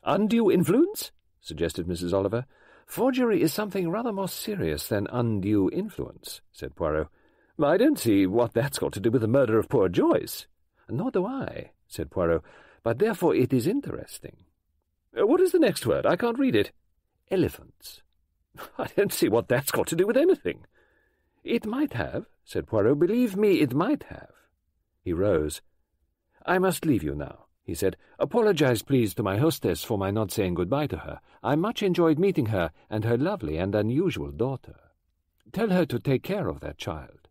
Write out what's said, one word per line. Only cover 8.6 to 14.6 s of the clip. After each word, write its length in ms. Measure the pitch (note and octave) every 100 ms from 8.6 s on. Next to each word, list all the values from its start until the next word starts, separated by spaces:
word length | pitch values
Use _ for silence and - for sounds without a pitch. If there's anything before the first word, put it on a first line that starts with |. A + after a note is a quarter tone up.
| C#3 -
got 140 | C#2+
to 80 | -
do 100 | G#2+
with 120 | A#2+
the 140 | A2 C3
murder 200 | B2 A2
of 100 | G2
poor 200 | C3+ F#2
Joyce." 580 | G2+ D4+ D#4+ - - - _ _ _ -
"Nor 220 | A#2+ A#3
do 160 | F#3+ F#3
I," 460 | C4+ - - - _ _
said 240 | - D2
Poirot, 320 | - E2+ E2 - - - _
"but 160 | A2+ A#2+
therefore 340 | G#3+ G3+ E3+
it 180 | E2+ B2+
is 140 | C3 B2
interesting." 800 | C4+ - - - - - - _ _